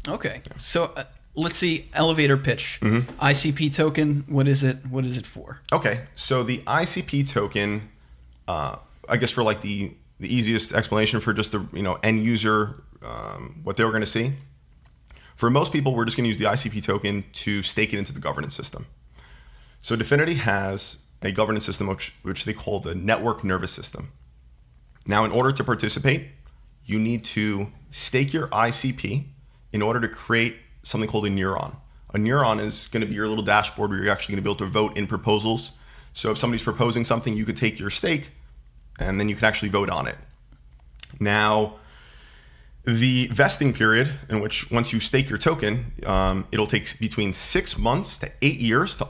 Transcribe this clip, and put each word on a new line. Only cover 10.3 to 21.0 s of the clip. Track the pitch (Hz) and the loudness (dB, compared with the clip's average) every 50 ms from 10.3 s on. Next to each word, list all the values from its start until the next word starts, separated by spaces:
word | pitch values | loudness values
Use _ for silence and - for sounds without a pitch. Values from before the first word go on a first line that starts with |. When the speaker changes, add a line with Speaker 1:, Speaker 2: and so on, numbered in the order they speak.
| 120 | 0
Speaker 2:
easiest | 123 113 107 113 110 - - - | 0 2 2 0 0 0 0 0
explanation | 113 107 - 107 107 110 107 - 113 | 0 0 2 2 2 2 2 0 0
for | - 120 104 | 0 0 0
just | 113 104 - | 0 0 -2
the, | - 104 92 - - | -2 -4 -4 -6 -6
you | 80 101 | -4 -2
know, | 92 90 - - | -2 -2 0 2
end | 110 113 110 107 | 2 2 2 2
user, | 117 120 107 107 110 107 107 107 104 - - - - - - - | 2 2 2 2 2 2 2 2 0 -4 -10 -18 -20 -20 -18 -16
um, | 58 60 55 53 52 50 50 - 62 - 82 78 | -14 -12 -12 -12 -12 -12 -12 -12 -14 -14 -10 -8
what | 95 98 | -4 0
they | 110 113 | 2 2
were | 113 | 2
gonna | 110 110 107 | 2 0 0
see. | 98 - 113 117 131 139 - - - - - _ _ _ _ - - _ _ _ - - - - - - | 0 0 -2 -2 -2 -2 -6 -10 -16 -20 -20 _ _ _ _ -20 -20 _ _ _ -20 -20 -20 -20 -20 -4
For | - 117 117 | 0 2 4
most | 127 143 165 147 - | 4 4 4 4 2
people, | 151 135 135 127 | 0 2 2 2
we're | 117 113 | 2 0
just | 113 113 | 0 0
gonna | - 120 117 | 0 0 0
use | 107 104 | 0 2
the | 104 | 2
I | 104 104 | 2 2
C | 131 - 113 | 0 -2 -4
P | 107 107 | -4 -4
token | - - 98 104 - 101 104 101 98 - - | -2 -2 -2 0 0 -2 -2 -2 -4 -6 -10
to | - - 104 104 101 92 | -6 -4 -2 -2 -2 -2
stake | - - - 110 - - | -2 0 0 0 0 0
it | 101 | -2
into | 101 - - | -4 -6 -8
the | - | -6
governance | - 76 - 69 76 71 - | -6 -4 -4 -4 -6 -6 -8
system. | - - - - - - - - - - - - - - - - - - - - - - - - - - | -10 -10 -10 -12 -12 -14 -14 -18 -20 -20 -20 -20 -20 -20 -20 -20 -20 -20 -20 -20 -20 -20 -20 -20 -16 -6
So | - 117 | -4 -2
Dfinity | 110 113 - 143 143 160 165 170 | -2 2 2 4 4 4 2 0
has | 135 104 113 98 98 98 98 95 98 - - - - | 0 0 0 0 0 0 -2 -4 -6 -8 -10 -12 -16